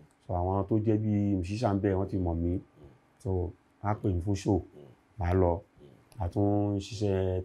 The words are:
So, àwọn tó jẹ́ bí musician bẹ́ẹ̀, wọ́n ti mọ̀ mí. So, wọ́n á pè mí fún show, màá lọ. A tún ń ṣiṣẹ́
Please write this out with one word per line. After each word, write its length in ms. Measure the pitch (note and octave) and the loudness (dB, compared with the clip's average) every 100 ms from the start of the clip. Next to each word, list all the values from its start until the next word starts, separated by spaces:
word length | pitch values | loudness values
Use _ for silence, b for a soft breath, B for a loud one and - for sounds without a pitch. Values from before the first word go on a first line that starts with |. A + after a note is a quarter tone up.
| D#2 _ - | -20 _ -6
So, 60 | |
àwọn 320 | F2+ F2+ G2 F#2+ | -2 0 0 0
tó 100 | A2 | 0
jẹ́ 200 | G#2+ G#2+ | 2 2
bí 380 | A2 G#2 G2+ G2 | 2 2 2 0
musician 420 | F2 G#2 A#2+ G2 | -2 -2 0 2
bẹ́ẹ̀, 140 | G2+ F#2+ | 2 0
wọ́n 120 | G2 | 0
ti 80 | G2 | -2
mọ̀ 160 | F2+ | -2
mí. 260 | E2 F2 F#2 - - D2 - _ _ | 0 0 -2 -6 -20 -20 -20 _ _
So, 80 | G2 F#2 F2 - _ _ | -4 -2 -4 -8 _ _
wọ́n 80 | G2+ | -4
á 40 | |
pè 140 | G#2 G#2+ | -2 0
mí 80 | F2+ F2 | 0 0
fún 80 | |
show, 280 | G2 - F#2+ - - C#2+ - _ - | -2 2 0 0 -14 -20 -20 _ -4
màá 140 | F2 | 0
lọ. 260 | F#2 F2+ E2+ - - - - - - | 4 4 2 -4 -20 -20 -20 -16 -8
A 100 | F2 | -4
tún 460 | G#2 G2+ G#2 G2+ G2+ | 0 2 2 0 -2
ń 20 | |
ṣiṣẹ́ 640 | F#2+ G2+ G#2 F#2+ F#2 F#2 | -4 -4 0 0 0 -2